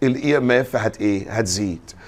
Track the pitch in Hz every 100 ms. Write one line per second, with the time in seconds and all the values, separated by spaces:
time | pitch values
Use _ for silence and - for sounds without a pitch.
0 | 131 131 147 147 123 123 127 120 110 -
1 | 104 98 - 113 104 92 101 82 - -